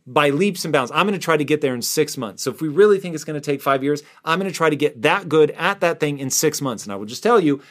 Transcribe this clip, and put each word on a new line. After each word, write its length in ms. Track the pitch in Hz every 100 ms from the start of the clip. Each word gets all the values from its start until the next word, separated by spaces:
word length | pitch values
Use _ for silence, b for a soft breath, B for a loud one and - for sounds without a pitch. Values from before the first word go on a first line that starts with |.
| -
by 240 | 127 147
leaps 340 | 143 202 180
and 80 | 170
bounds, 180 | 147 120
I'm 120 | 151 190
gonna 120 | 190
try 180 | 170 156
to 80 |
get 160 | 143 151
there 140 | 143
in 80 | 123
six 340 | 110 - 147 -
months. 260 | 110 92
So 80 | -
if 120 | 120
we 60 | 156
really 300 | 147 208 196
think 160 | 180
it's 100 | 156
gonna 140 | - 151
take 220 | 147 143
five 240 | 143 135
years, 180 | 135 147 b b
I'm 140 | - 165
gonna 120 | 190
try 200 | 151 165
to 60 | 147
get 260 | 143 120
that 260 | 143 190 180
good 220 | 156 151
at 300 | - 170 196
that 200 | 175 165
thing 180 | 151 143
in 120 | 135
six 320 | - 156 151
months. 220 | 139 104
And 80 | 104
I 40 | 98
will 80 |
just 180 | 107 123
tell 160 | 214 233
you, 220 | 156 139 B